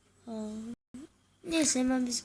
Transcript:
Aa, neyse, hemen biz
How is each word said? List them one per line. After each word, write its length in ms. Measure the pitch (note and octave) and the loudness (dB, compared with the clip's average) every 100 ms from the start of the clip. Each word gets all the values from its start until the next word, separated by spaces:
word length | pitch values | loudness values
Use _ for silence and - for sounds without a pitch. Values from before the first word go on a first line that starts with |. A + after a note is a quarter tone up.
| _ _ A#3+ | _ _ -10
Aa, 240 | A3 G#3+ A3 A3+ A#3 _ B3+ D#4+ _ _ _ | -6 -6 -6 -8 -12 _ -18 -18 _ _ _
neyse, 360 | - E4 C4+ B3+ | -2 2 4 4
hemen 260 | B3+ C4 B3 | 4 4 2
biz 180 | A#3 | -2